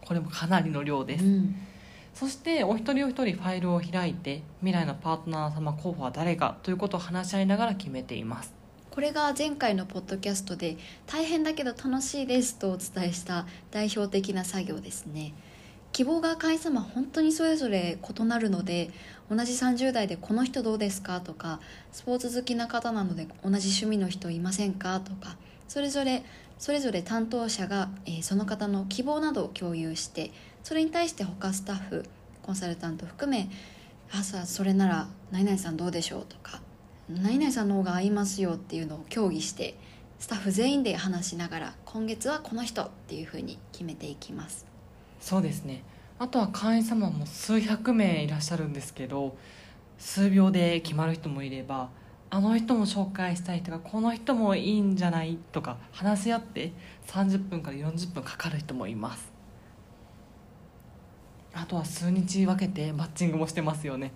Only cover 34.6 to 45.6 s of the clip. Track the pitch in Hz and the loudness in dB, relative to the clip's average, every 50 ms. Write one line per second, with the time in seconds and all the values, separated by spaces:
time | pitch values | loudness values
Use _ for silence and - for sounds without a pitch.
34.6 | 196 190 190 190 190 190 170 160 160 - - - - - 190 185 196 202 196 185 | 4 6 6 6 6 6 6 4 0 -4 -8 -16 -12 -4 2 2 4 4 4 2
35.6 | - 170 160 160 175 180 170 170 165 - 196 - - - - - - - - - | 0 -2 -2 -2 -2 0 0 0 -2 -2 -4 -8 -10 -10 -16 -18 -16 -14 -14 -14
36.6 | - - - - - - - - - - 165 180 190 208 240 269 302 277 254 247 | -16 -18 -20 -20 -20 -20 -20 -20 -12 -6 -4 0 2 4 4 4 4 4 2 2
37.6 | 214 202 196 196 190 180 175 180 190 202 208 202 202 196 - 196 190 175 165 160 | 2 2 4 2 2 2 2 2 4 4 4 4 2 0 0 0 0 0 0 -2
38.6 | - - - 165 165 156 151 151 - - - 226 214 185 160 - - - - - | -6 -6 -6 -4 -4 -4 -6 -8 -10 -6 0 2 2 2 2 0 -2 -4 -4 -4
39.6 | - - - - - - - - - - - - - - 226 202 190 196 190 196 | -6 -6 -6 -12 -20 -20 -20 -20 -20 -20 -16 -14 -8 -6 -6 -2 0 2 4 4
40.6 | 233 262 285 285 262 214 180 170 180 190 180 175 180 - 175 170 170 170 165 160 | 4 6 4 4 4 2 0 0 0 -2 -2 0 -2 -4 -4 -4 -6 -4 -4 -6
41.6 | 156 - - - - - - 220 220 220 226 220 - 254 302 311 302 - - 226 | -6 -8 -10 -14 -18 -10 -6 -4 -4 -4 -4 -2 -2 -2 -2 -2 -4 -6 -6 -4
42.6 | 240 226 - 226 - - - - - - 165 156 160 - - 156 - - - - | -4 -4 -4 -4 -4 -4 -8 -16 -14 -10 -8 -8 -8 -8 -8 -8 -8 -8 -10 -12
43.6 | - - - - 180 165 151 - - 147 139 - - - - - 151 - - - | -16 -18 -12 -10 -8 -8 -8 -8 -10 -10 -10 -12 -12 -12 -10 -10 -10 -10 -12 -14
44.6 | - - - - - - - - - - - - - - 185 190 165 151 - - | -14 -18 -20 -20 -20 -20 -20 -20 -20 -20 -20 -16 -4 2 2 4 4 2 0 -4